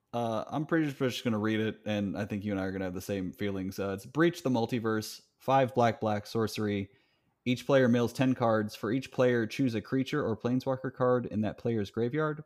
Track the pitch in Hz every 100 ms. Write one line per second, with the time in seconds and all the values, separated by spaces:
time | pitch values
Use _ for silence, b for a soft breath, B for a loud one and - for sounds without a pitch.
0 | _ 120 117 110 - 135 156 165 151 131
1 | 131 113 127 107 107 107 110 - 104 104
2 | 101 78 104 104 104 95 95 95 95 90
3 | - 98 90 - 101 98 95 104 98 98
4 | 127 143 170 170 135 123 113 120 110 110
5 | 107 - _ _ - 135 127 - 117 104
6 | 110 104 - 117 107 - 107 101 95 _
7 | _ _ _ _ 123 123 - 139 123 120
8 | 117 - 131 127 117 110 107 - 107 131
9 | - - 127 120 107 - 135 110 - 135
10 | 127 151 110 110 120 127 135 131 135 -
11 | 127 127 - 104 107 - 123 113 98 -
12 | 120 151 156 151